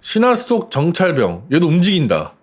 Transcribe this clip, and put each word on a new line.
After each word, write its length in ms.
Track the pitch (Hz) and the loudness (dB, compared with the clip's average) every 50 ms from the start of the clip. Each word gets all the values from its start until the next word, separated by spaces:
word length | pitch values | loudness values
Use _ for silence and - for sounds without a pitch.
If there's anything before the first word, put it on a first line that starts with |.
신화 340 | _ - - 220 233 247 247 | _ -4 -2 0 2 2 0
속 360 | 226 240 - 240 220 - - | 0 0 -2 -2 -2 -2 -4
정찰병. 760 | - 135 143 170 170 - 190 180 165 135 113 92 85 87 110 - 135 | -4 -2 -2 0 0 0 0 0 2 0 0 -2 -2 -6 -6 -2 0
얘도 140 | 156 175 | 2 2
움직인다. 680 | 160 151 175 175 196 202 180 151 107 85 78 78 - - _ | 2 2 2 2 2 2 0 0 0 0 -2 -2 -8 -14 _